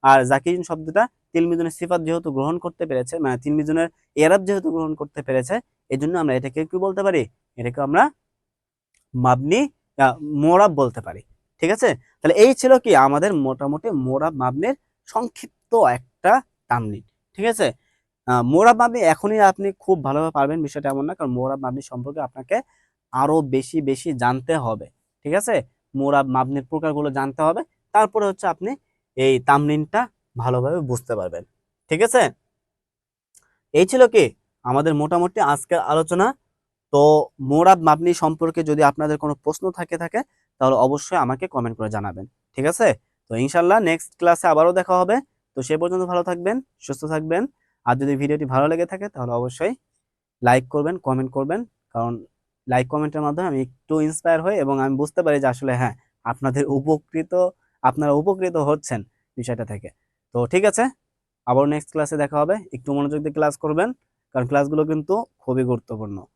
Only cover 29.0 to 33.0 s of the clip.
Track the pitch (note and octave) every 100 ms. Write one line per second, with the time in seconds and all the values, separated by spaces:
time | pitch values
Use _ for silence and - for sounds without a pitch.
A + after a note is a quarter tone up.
29 | _ - C3+ C3 B2+ C#3+ D3 D3+ D3+ G#3
30 | A#3+ _ _ - A#2 B2+ B2+ F3 C#3+ B2
31 | - A2+ F#2 E2+ F#2+ _ _ _ _ D#3+
32 | A3+ B3 E3 - _ _ _ _ _ _